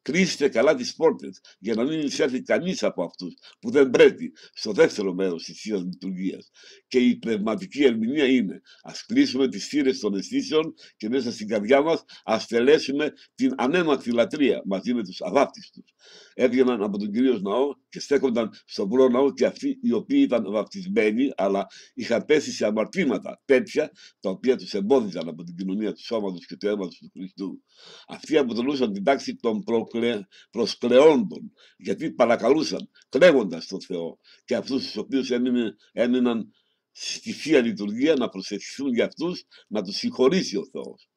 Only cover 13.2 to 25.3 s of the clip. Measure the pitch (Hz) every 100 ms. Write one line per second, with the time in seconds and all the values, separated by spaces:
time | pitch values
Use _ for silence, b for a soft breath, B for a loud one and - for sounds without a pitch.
13.2 | b - 127 - 127 180 165 131 117 117
14.2 | 110 156 135 - - 95 117 120 92 -
15.2 | 90 120 135 - - - _ _ B B
16.2 | B - 123 127 123 117 101 101 104 104
17.2 | 131 113 98 113 143 - _ 175 - 139
18.2 | 131 117 107 B _ - 101 127 131 120
19.2 | 139 - 117 - 139 135 120 113 95 143
20.2 | 139 - 98 104 98 98 92 107 107 110
21.2 | 139 - 98 98 98 B B - 110 113
22.2 | 98 151 131 - 110 107 101 185 151 98
23.2 | - - - 131 107 143 156 B B _
24.2 | 98 92 123 113 92 101 101 135 104 85
25.2 | 82